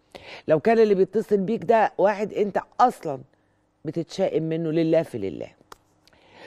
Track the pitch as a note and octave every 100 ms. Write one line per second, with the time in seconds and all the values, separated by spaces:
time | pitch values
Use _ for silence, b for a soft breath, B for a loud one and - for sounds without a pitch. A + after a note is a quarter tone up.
0 | _ B B B B D#3 G#3+ A3+ G#3+ F#3
1 | F#3+ A3+ G3 G3+ F#3 A3+ E3+ A3+ G3 -
2 | G3 G3 G#3 - G#3 F#3+ - - B3 -
3 | D#3+ C3+ C3+ _ _ _ _ _ D#3 E3
4 | D#3 - F#3 D3+ D#3+ D#3+ E3 D#3+ E3 D#3+
5 | D#3+ A#2 F#2+ B1 A1 _ - - _ _
6 | _ B B B